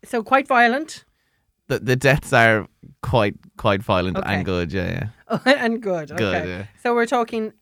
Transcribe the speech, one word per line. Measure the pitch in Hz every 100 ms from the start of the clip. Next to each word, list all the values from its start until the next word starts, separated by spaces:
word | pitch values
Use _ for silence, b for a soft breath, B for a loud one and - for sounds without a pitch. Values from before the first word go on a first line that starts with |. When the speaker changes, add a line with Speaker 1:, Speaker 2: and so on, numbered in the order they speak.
| -
Speaker 1:
So | 240
quite | 208 262 285
violent. | 254 240 254 311 - _ _ _ _ _ _ _
Speaker 2:
The, | 123
the | 110 127
deaths | 135 139 -
are | 127 113 110 90 _ - _
quite, | - 123 104 - - _
quite | 117 98
violent | 113 95 90 90
Speaker 1:
Okay. | - 98
Speaker 2:
and | 92
good, | 90 87
yeah, | 95 87
yeah. | 87 104 -
Speaker 1:
<laughs> | _
Oh, | 220 262
and | 277 240 226
good, | 214 175 151 151
Speaker 2:
Good, | 107 90
Speaker 1:
okay. | 90
Speaker 2:
yeah. | 90 101 _
Speaker 1:
So | 247
we're | 240 233
talking | 247 233 226 220 -